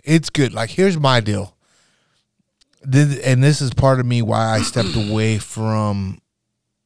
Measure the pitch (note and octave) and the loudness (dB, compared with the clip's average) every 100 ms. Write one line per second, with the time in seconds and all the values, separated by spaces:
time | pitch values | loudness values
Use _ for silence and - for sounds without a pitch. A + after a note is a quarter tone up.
0 | C#3+ D#3+ - - B2+ A#2+ A2+ - F#3+ E3 | 0 0 0 -2 -2 -2 -6 0 0 2
1 | C#3 B2 G#2 G2+ - _ _ _ _ _ | 2 2 0 -4 -8 _ _ _ _ _
2 | _ _ _ _ _ _ _ _ C#3 C3+ | _ _ _ _ _ _ _ _ 0 2
3 | D3 C#3 B2+ B2+ C#3 C#3+ C3+ - C3+ C3 | 2 0 0 4 4 2 -2 2 2 2
4 | B2 A#2+ A2 A2 A2+ A2 G#2+ B2 G2 A2+ | 0 0 0 0 0 0 -2 -2 -2 -2
5 | G#2 A2 A2 G#2+ - - A2 A2 G#2+ G2+ | -2 0 0 -2 -4 -6 -2 0 -2 -2
6 | F#2+ - _ _ _ _ _ _ | -6 -10 _ _ _ _ _ _